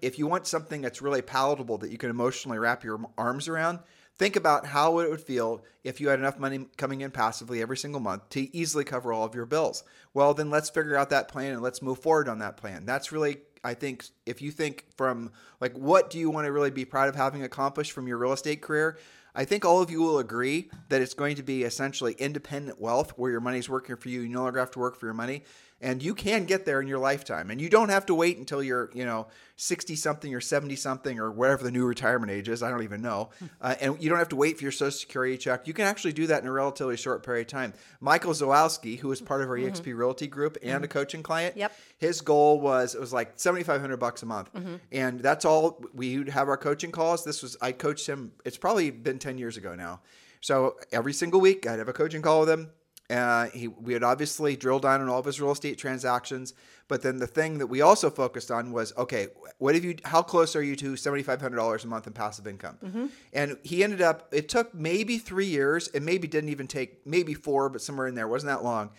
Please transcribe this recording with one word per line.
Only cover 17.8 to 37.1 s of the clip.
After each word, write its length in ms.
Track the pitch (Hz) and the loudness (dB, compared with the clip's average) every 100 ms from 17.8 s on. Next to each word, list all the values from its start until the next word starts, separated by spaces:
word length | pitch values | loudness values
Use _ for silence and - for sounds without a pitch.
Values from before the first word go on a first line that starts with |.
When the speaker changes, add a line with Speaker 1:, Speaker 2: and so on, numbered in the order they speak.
| 147 | -6
Speaker 1:
from 160 | - 127 | -8 -6
your 100 | 120 | -2
real 140 | 123 | -2
estate 300 | 135 151 151 | -2 -4 -6
career? 360 | - 151 160 156 - - _ - | -2 0 0 -4 -16 -20 _ -6
I 100 | 135 | -2
think 180 | 202 | 2
all 160 | 190 180 | 4 6
of 120 | 175 | 4
you 100 | 160 | 2
will 160 | 165 147 | 4 4
agree 540 | 113 117 131 156 185 - - | 2 -2 0 -2 -4 -16 0
that 120 | 131 | 2
it's 120 | 127 | 2
going 220 | - 143 143 | -2 -2 -2
to 80 | |
be 200 | 135 131 | -4 -2
essentially 500 | 120 - 135 135 123 - | -2 -2 -4 -2 -4 -2
independent 640 | 139 147 - 143 143 - | -4 -4 -8 -10 -10 -6
wealth 300 | 113 123 - | 0 0 0
where 180 | - 127 | -2 -2
your 100 | 117 | 0
money's 300 | 123 127 123 | -2 -4 -4
working 260 | 131 127 117 | -6 -6 -10
for 140 | 127 | -8
you. 120 | 123 | -8
You 80 | 120 | -6
no 140 | 123 | -4
longer 160 | 127 127 | -2 -2
have 120 | 127 | -4
to 80 | 127 | -2
work 200 | 123 123 | -4 -4
for 60 | 113 | -8
your 80 | |
money. 300 | 113 123 143 - - - _ | -6 -6 -6 -12 -20 -20 _
And 220 | 127 127 | -4 -2
you 100 | 156 | -2
can 300 | 202 202 220 | -2 0 0
get 220 | 170 190 175 | 2 2 2
there 160 | 135 | 0
in 80 | 135 | 0
your 100 | 135 | 0
lifetime. 520 | 135 139 - 82 90 | 2 0 -4 -6 -6
And 100 | 123 | -6
you 80 | 165 | 4
don't 180 | 214 214 | 6 6
have 180 | 196 196 | 2 4
to 80 | 165 | 4
wait 220 | 170 143 | 4 2
until 240 | 131 143 | -4 -4
you're, 280 | 135 123 117 | -2 -2 -2
you 120 | 123 123 | -6 -4
know, 220 | 113 110 - - - | -4 -6 -16 -20 -8
sixty-something 800 | - 175 - 156 156 151 147 | -4 -4 -4 -4 -2 -2 -6
or 80 | 123 | -6
seventy-something 800 | - 143 143 135 139 131 139 117 | 0 0 0 -6 -6 -4 -4 -4
or 120 | 110 | -4
whatever 320 | 107 131 135 | 2 4 4
the 80 | 123 | 2
new 140 | 123 123 | 0 0
retirement 460 | 120 117 123 104 | 2 2 2 0
age 180 | 101 107 | -4 -4
is. 140 | 117 | -4
I 60 | 117 | -2
don't 140 | 120 | -4
even 180 | 110 104 | -6 -6
know. 280 | 120 101 113 - | -4 -4 -6 -10
Speaker 2:
Hmm. 60 | 170 - | -20 -6
Speaker 1:
Uh, 140 | 127 131 | -4 0
and 220 | 139 151 | -2 0
you 80 | 156 | 0
don't 80 | 170 | 2
have 120 | 165 | 2
to 60 | 135 | 2
wait 220 | 156 156 | 2 2
for 60 | |
your 80 | 139 | -6
Social 200 | - 139 | -2 -2
Security 460 | 139 - 131 127 131 | -2 -6 -2 -2 -2
check. 300 | 135 127 151 | -2 -2 -4
You 60 | |
can 120 | 160 196 | -2 0
actually 280 | 208 175 | 0 -2
do 140 | 151 160 | 0 2
that 140 | 147 | 2
in 60 | 127 | 0
a 40 | |
relatively 460 | 135 139 139 131 120 | 0 -2 -2 -4 -2
short 260 | 131 | -2